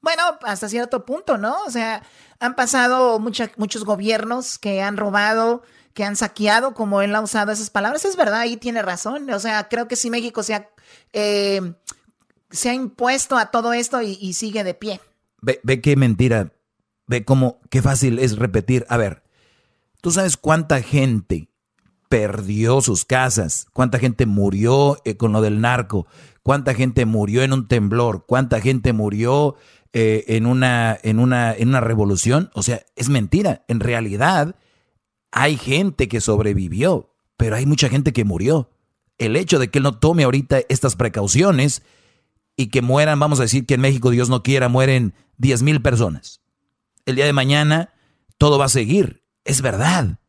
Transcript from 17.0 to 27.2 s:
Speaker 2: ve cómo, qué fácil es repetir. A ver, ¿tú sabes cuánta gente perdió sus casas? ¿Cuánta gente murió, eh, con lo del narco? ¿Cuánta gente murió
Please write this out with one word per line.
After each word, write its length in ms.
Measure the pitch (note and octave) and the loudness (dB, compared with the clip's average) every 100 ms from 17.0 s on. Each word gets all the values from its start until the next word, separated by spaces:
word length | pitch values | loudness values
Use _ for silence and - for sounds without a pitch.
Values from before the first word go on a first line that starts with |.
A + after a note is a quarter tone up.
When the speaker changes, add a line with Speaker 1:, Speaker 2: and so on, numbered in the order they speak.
| - | -6
Speaker 2:
ve 180 | B2 | -6
cómo, 360 | G#2+ C3+ B2+ - _ | 2 2 2 -2 _
qué 120 | C3 | 0
fácil 360 | C3+ C3+ C3+ A#2 | 0 2 0 2
es 160 | C3 G#2+ | 0 0
repetir. 480 | G#2+ G2+ G2 B2+ A#2 | -2 -2 0 -2 0
A 80 | A#2+ | -2
ver, 280 | G#2 - _ _ _ _ _ _ _ _ | -2 -4 _ _ _ _ _ _ _ _
¿tú 120 | F3 | -4
sabes 240 | E3+ F#3+ - | 0 0 -2
cuánta 440 | D3 D#3+ D#3 C#3+ | 0 0 2 -2
gente 680 | A#2 D3 C3+ A2 - E2+ D2+ _ _ _ _ _ _ | 0 2 2 0 -2 -6 -6 _ _ _ _ _ _
perdió 720 | A#2+ G#2 G2+ G2 G#2 A2+ C3+ | 0 0 -4 -4 0 2 2
sus 240 | C3 F#2+ | 2 -2
casas? 600 | - B2+ C3 A#2 E2+ - - | 0 0 0 0 -2 -6 -8
¿Cuánta 260 | - B2+ A#2+ | -2 0 2
gente 280 | B2 A2+ A#2 | -2 0 0
murió, 720 | G2+ G2+ G2 A2+ C3+ C#3 C#3 | 2 0 0 2 4 2 0
eh, 120 | - G2+ | -6 -2
con 160 | A2+ | 0
lo 80 | G#2+ | 2
del 200 | G#2+ G#2 | 2 2
narco? 460 | A#2+ B2 G2 G#2 E2+ - - _ | 0 0 -2 -4 -6 -14 -20 _
¿Cuánta 300 | - C#3 C3+ | -2 0 0
gente 300 | A#2 B2+ A#2 | 0 0 2
murió 380 | A#2 A2 | 0 0